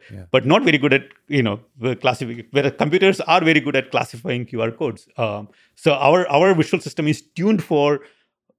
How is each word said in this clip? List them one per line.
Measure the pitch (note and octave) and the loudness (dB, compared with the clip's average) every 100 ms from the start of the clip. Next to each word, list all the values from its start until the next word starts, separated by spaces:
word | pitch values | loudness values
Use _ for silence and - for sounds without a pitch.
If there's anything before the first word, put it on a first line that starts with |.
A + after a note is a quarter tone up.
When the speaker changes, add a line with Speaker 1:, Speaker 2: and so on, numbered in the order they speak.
| - | -14
Speaker 1:
Yeah. | G2+ - | -20 -2
Speaker 2:
but | C3 A#2 | -2 2
not | G3 | 2
very | C4 D3+ | 2 2
good | C#3 | 2
at, | C3+ - _ - | 0 -2 _ -6
you | C#3+ | -2
know, | A2+ G#2 - - | -2 -4 -10 -8
the | B2+ A#2+ | -6 -2
classifying, | C3 A#2+ A#2+ A#2 - | -2 -4 -6 -12 -6
where | C#3 C#3 | -2 -2
computers | - D3+ F3+ F#3+ F#3+ | -2 -2 2 2 0
are | - F3 | 0 0
very | E3 D3+ | 2 0
good | C3+ | 0
at | C3+ - | -2 -2
classifying | B2 A#2 A#2 C3 B2 A#2 | -4 -4 -8 -8 -6 -6
Q | A2+ | -4
R | A#2 | -4
codes. | A2+ D3 G#2 _ - | -4 -6 -8 _ -8
Um, | A2 G#2 G#2 _ _ | -6 -6 -12 _ _
so | _ E3 | _ 0
our, | C#3 C#3 F3+ F3+ | 2 4 2 2
our | C#3+ F#3 | 2 4
visual | F3 D3+ F3 | 4 0 -2
system | - - D3+ | -4 -4 -2
is | D3 | -2
tuned | - - G3 G#3+ | -6 -4 -2 -2
for | - D3+ C#3+ C#3+ - _ _ _ _ | 0 0 2 0 -6 _ _ _ _